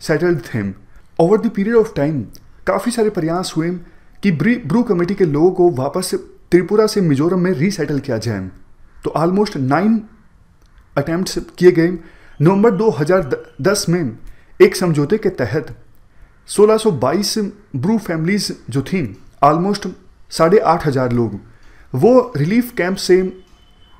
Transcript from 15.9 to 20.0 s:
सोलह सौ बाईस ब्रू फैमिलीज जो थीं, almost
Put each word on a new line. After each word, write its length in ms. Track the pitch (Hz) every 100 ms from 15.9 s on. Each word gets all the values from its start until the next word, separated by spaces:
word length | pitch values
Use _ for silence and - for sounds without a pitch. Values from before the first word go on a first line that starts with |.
| - - - - _ -
सोलह 300 | - 208 220
सौ 140 | 220
बाईस 460 | 151 123 170 202 220 202 - _ 135
ब्रू 220 | 151 226
फैमिलीज 600 | 196 165 160 202 196 170 -
जो 120 | 123
थीं, 340 | - 190 123 98 - -
almost 440 | 143 160 190 202 185 -